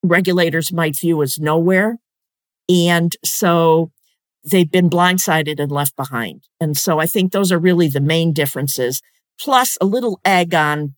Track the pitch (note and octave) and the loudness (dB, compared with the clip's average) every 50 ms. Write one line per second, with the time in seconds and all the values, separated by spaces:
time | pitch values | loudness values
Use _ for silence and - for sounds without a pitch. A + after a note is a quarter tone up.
0 | - F3+ E3+ F3 F#3 F3+ F3+ F3+ F3 E3 D3 E3 D#3+ - F3+ E3+ E3 D#3 D3 - | 2 2 2 2 2 0 2 2 2 2 0 -2 -4 -4 -4 -2 -2 -2 -4 -4
1 | - E3+ E3+ D#3 D3 C3+ - - D3+ D3+ D#3 E3 E3 F3+ F#3+ F#3 G3+ A3 A#3 A3+ | -2 0 0 0 0 -2 -4 -4 -2 0 0 2 2 2 2 2 2 0 -2 -6
2 | _ _ _ _ _ _ _ _ _ _ _ _ _ _ F3+ F3+ E3+ F3 F3 E3+ | _ _ _ _ _ _ _ _ _ _ _ _ _ _ 2 2 4 2 2 2
3 | E3 E3+ - - - - - - - F3+ E3+ E3+ E3 E3 D#3+ D#3+ E3 D#3+ _ _ | 0 -2 -4 -6 -8 -8 -6 -2 0 2 2 4 4 4 4 2 2 -2 _ _
4 | _ _ _ _ _ _ _ _ _ - - F#3 F3 D3+ - F#3 F3+ F3 D3+ E3+ | _ _ _ _ _ _ _ _ _ -2 2 2 2 2 2 2 2 2 2 2
5 | F3 F3+ F#3 F#3+ - - E3 D#3 D#3 D3 D#3 C#3 C#3+ C#3+ C#3+ C#3+ C#3+ C#3+ - - | 2 2 2 0 0 0 0 -2 -2 -2 -4 -4 -4 -4 -4 -4 -4 -4 -4 -6
6 | C#3 C3 C#3 A#2+ A2+ A2+ - - _ _ _ _ E3+ D#3 D3 C#3 - - E3 D#3 | -10 -8 -6 -6 -6 -8 -10 -14 _ _ _ _ -4 -4 -4 -4 -2 -2 0 0
7 | D#3 D#3+ - A3 F#3 F#3 - G3 G3+ F#3 F3+ E3+ D#3+ F3+ F3+ E3+ F3 D#3 C3 C#3 | 0 -2 0 0 0 0 0 0 0 0 0 2 2 2 2 2 2 0 0 0
8 | C#3+ C#3+ D#3+ E3 E3 E3 D#3 D3 D3 C#3 - - C3+ C#3 - - B2+ A#2+ B2+ - | 0 0 0 0 0 0 0 0 -2 -2 -2 -6 -6 -6 -4 -2 -2 -4 -4 -6
9 | _ _ _ _ _ _ _ _ - - C4+ B3+ C4+ B3+ - - - G3 G3 B3 | _ _ _ _ _ _ _ _ -4 0 2 2 2 0 -2 -2 -2 -2 0 0
10 | A#3+ A#3+ G3 - _ F#3 G3 F3+ F3+ E3+ F#3 E3 D3+ D3 D3+ D3+ D3+ C#3+ C#3 | -2 -4 -6 -2 _ 2 2 2 2 0 0 0 0 0 -2 -4 -6 -8 -10